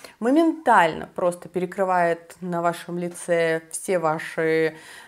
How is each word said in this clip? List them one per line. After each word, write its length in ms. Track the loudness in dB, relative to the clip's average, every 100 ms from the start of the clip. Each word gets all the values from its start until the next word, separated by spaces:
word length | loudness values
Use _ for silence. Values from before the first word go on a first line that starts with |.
| -20 -6
моментально 880 | 0 4 4 2 4 6 6 2 -8
просто 360 | -2 -2 -2 -6
перекрывает 880 | -6 -6 -2 0 2 2 0 -6 -12
на 220 | -6 -2
вашем 360 | -2 -2 -8 -8
лице 680 | -8 -8 -2 0 2 -2 -4
все 280 | -12 -2 0
ваши 540 | 0 -2 -4 -4 0 2 0 -4 -16 -20